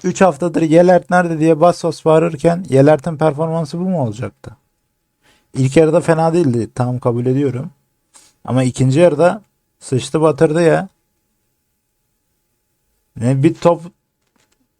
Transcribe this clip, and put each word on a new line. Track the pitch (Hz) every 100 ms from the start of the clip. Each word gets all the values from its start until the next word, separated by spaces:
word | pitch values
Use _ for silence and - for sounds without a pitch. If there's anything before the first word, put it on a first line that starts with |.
üç | 180 -
haftadır | 190 143 175 160
"Yelert | 160 165 180 175 -
nerede?" | 180 175 160
diye | 160 156
bas | 175 170
bas | 170 143 160
bağırırken | 160 165 156 165 170 165
Yelert'in | 131 143 156 175 151
performansı | 156 139 165 165 156 175
bu |
mu | 185 175
olacaktı? | 120 107 101 _ - 110 _ _ _ _ _ _ _ _ _
İlk | 131 131 156
yarıda | 156 165
fena | 156 160 165
değildi. | 170 151 117 101 -
Tamam, | 123 123
kabul | 127 117 127
ediyorum. | 131 143 123 165 _ _ _ _ _ _ _ -
Ama | 123
ikinci | 127 123 131 135
yarıda | 175 - 165 214 _ _ _ _
sıçtı | - 190 - 160
batırdı | 156 147 160 156
ya. | 165 156 190 _ _ _ _ _ _ _ _ _ _ _ _ _ _ _ _ _ _ _ _ _ _ -
Ne | 120 135
bir | 156
top | - 170 170 170 _ _ _ _ _ _ _ _